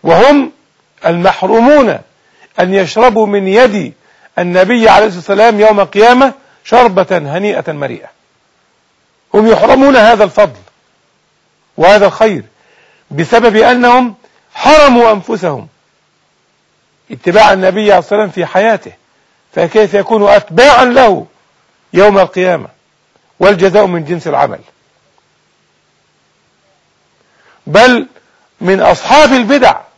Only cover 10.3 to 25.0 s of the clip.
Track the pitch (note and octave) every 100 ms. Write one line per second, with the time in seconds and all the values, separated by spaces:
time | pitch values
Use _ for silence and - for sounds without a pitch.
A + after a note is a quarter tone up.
10.3 | G3+ G3 A#2+ _ _ _ _ _ _ _
11.3 | _ _ _ _ - E3 G#3 G3 - A3
12.3 | E3 G#2+ _ _ _ _ _ _ C#3+ D#3+
13.3 | A#3+ A#3+ G#3 A3+ B3 A#3+ B3 B3 G3 _
14.3 | _ _ - B3+ D4+ C#4+ A#3+ A#3 G#3 -
15.3 | G#3+ F3 C3 G#2 _ _ _ _ _ _
16.3 | _ _ _ _ _ _ _ _ - -
17.3 | G3 A3 G3 F#3 F#3+ G#3 F#3 - G#3 G#3
18.3 | F3+ D#3+ F#3 A3 G#3 D3+ _ _ _ _
19.3 | _ _ - E3+ A3 G#3 G3+ - A3 G3+
20.3 | G#3 - E3 C4+ B3+ B3+ B3 A#3+ F#3 -
21.3 | _ _ _ _ _ _ F3 G#3 G3 F3+
22.3 | F#3 F#3 E3 - _ _ _ _ _ _
23.3 | _ F#3 G3 F#3+ G3 G3 F3 D3 E3+ D#3+
24.3 | C#3+ C#3 F#2 _ _ _ _